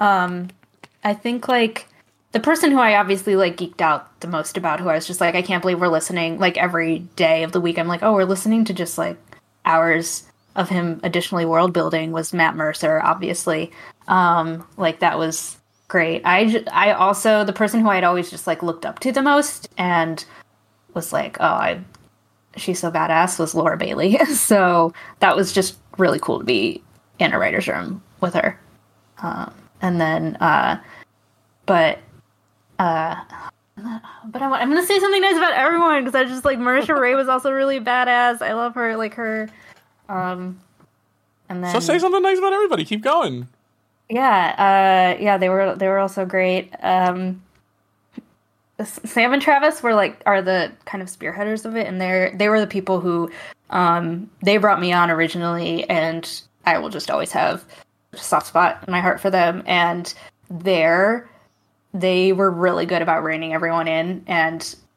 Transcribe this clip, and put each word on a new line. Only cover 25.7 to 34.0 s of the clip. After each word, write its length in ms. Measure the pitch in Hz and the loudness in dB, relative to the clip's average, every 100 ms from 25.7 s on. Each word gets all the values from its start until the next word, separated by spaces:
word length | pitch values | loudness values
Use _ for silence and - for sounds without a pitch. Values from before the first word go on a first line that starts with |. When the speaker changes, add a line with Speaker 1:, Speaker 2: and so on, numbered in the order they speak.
| - - - | -4 -12 0
Speaker 1:
really 200 | 180 147 | 2 2
cool 180 | - 117 | -2 -4
to 60 | |
be 380 | - 117 90 - _ _ _ - | 0 0 0 -4 _ _ _ -2
in 140 | 165 | 0
a 60 | - | 2
writer's 300 | 185 101 180 | 0 -2 -4
room 340 | - 175 190 _ - | -6 -6 -10 _ -8
with 140 | 180 | -4
her. 240 | 170 - - _ _ _ _ _ - | 0 -2 -4 _ _ _ _ _ -12
Um, 300 | 127 - - - - - | -10 -8 -12 -16 -20 -6
and 180 | 185 175 | -2 0
then, 360 | 160 160 160 - | 0 0 -4 0
uh, 440 | 165 147 - 160 - - - _ _ _ _ _ - | 2 2 2 -2 -8 -20 -20 _ _ _ _ _ 0
but, 320 | 180 156 - - - _ _ _ _ _ - | 2 2 0 -12 -20 _ _ _ _ _ -2
uh, 380 | 180 160 160 165 - - - _ _ - | 0 0 -2 -6 -14 -16 -18 _ _ -14
but 640 | 220 226 | -12 -12